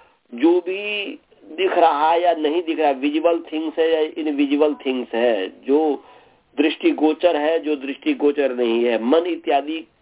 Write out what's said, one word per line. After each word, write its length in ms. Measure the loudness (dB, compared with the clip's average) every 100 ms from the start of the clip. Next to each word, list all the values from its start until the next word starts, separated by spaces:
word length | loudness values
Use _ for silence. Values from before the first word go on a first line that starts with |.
| _ _ _
जो 280 | 0 2 2
भी 440 | 0 -8 -6 -8 -8 -12 _ _ -16
दिख 260 | -4 -2
रहा 400 | 4 2 4 2
है 100 | 2
या 120 | 2
नहीं 300 | 2 0 -2
दिख 160 | -2 0
रहा 80 | 0
है, 60 |
विजिबल 500 | 0 -2 2 2 0 -4
थिंग्स 260 | -6 -6 -2
है 260 | 0 2 -2
या 60 | -4
इनविजिबल 560 | -4 -2 0 2 0
थिंग्स 400 | 0 -4 -6 -4
है, 500 | 0 0 0 -4 -8 0
जो 380 | 2 2 -2 -8 -20 _ _ _ -2
दृष्टिगोचर 800 | -2 2 0 2 0 2 2 2
है, 240 | 0 0
जो 160 | -2 -4
दृष्टिगोचर 800 | -6 -8 -4 0 0 2 -2 0
नहीं 300 | 0 2 2
है, 180 | 0
मन 220 | 2 2 2
इत्यादि 640 | -4 -2 -2 -2 -10 -12 _